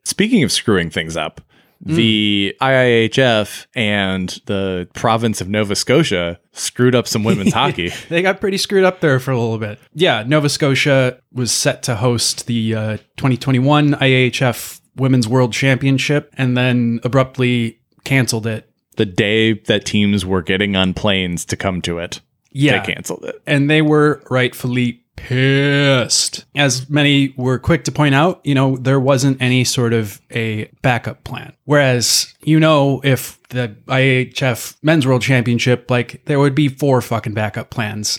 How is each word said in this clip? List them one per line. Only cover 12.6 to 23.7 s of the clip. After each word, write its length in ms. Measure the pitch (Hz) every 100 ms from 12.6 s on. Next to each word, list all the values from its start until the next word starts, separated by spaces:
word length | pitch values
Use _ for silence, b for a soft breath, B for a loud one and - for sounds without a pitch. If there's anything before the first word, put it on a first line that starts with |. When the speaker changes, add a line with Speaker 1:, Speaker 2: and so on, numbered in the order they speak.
| 110
Speaker 2:
uh, 220 | 110 110 107 _ -
twenty 220 | 135 127
twenty-one 560 | - 131 131 147 147
I 100 | 143 135
A 40 |
H 300 | 131 127 -
F 360 | 131 113 - - _ -
Women's 300 | 131 131 110
World 280 | 127 123
Championship 760 | - 135 131 139 135 131 147 143 -
and 180 | 131
then 460 | 123 127 123 117 117
abruptly 760 | 123 131 131 - 123 123 117 - _ _
canceled 420 | - 135 123 113 113
it. 240 | 110 - _ _ -
Speaker 1:
The 80 | 107
day 480 | 92 104 110 110
that 320 | 104 - 104 -
teams 400 | 107 101 101 92
were 160 | 92
getting 340 | 85 95 101 95
on 160 | 92
planes 540 | 90 107 95 90 87 -
to 100 | -
come 240 | 98 90
to 160 | 82 85
it, 220 | 87 - _ _ _
Speaker 2:
Yeah. 260 | 139 147 98
Speaker 1:
they 80 | 92
canceled 320 | - - -
it. 160 | - - -
Speaker 2:
And 240 | 143 143